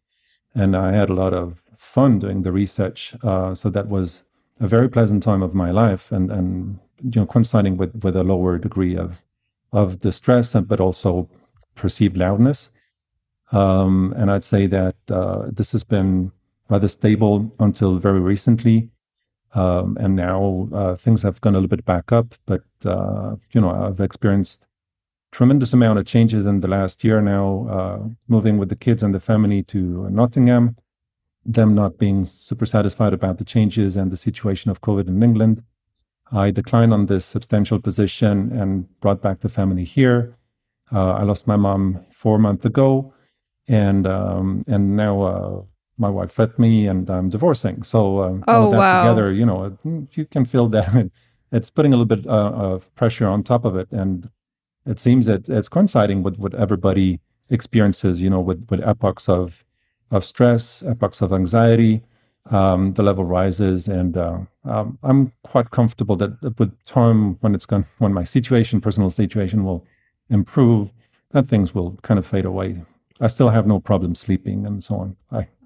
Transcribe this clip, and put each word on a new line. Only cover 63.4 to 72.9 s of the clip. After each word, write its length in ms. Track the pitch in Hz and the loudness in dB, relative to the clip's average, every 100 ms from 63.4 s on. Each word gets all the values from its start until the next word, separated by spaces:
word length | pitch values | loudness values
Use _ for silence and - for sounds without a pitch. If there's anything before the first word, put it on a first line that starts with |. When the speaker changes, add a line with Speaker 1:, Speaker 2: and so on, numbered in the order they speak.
| 95 87 95 92 101 | 0 0 0 -2 -2
Speaker 1:
and, 280 | 92 90 90 | -4 -2 -2
uh, 260 | 85 87 92 _ 135 | -4 -6 -12 _ -8
um, 340 | 110 110 131 | -6 -6 -6
I'm 320 | 139 135 123 - | 0 2 2 -4
quite 280 | - 127 117 | -4 -2 0
comfortable 440 | - 113 - 107 90 | 0 0 0 -2 -2
that 420 | 101 117 139 110 | -2 -6 -6 -2
with 120 | 107 - - | -2 -4 -4
time, 520 | 127 117 110 104 87 | 2 4 4 2 -2
when 140 | 107 98 | -2 -2
it's 100 | - | -2
gone, 200 | 101 - - | -2 -2 -2
when 160 | 104 | -2
my 100 | 98 | 0
situation, 580 | 87 131 117 123 113 107 | -2 -2 2 2 2 0
personal 280 | 110 107 92 | 0 0 0
situation 560 | - 98 107 92 107 95 | 0 -2 -2 -2 -2 -2
will 180 | 82 - _ _ _ - | -4 -10 _ _ _ -2
improve, 640 | 107 - 151 120 110 104 _ _ _ _ | -2 0 2 4 4 0 _ _ _ _
that 160 | 143 127 | -2 0
things 260 | 110 90 | 0 0
will 240 | 101 87 98 | -2 -6 -6
kind 160 | - 104 | -2 0
of 60 | - | 0
fade 200 | 98 92 | -4 -4
away. 380 | 95 98 92 82 | -4 -6 -8 -14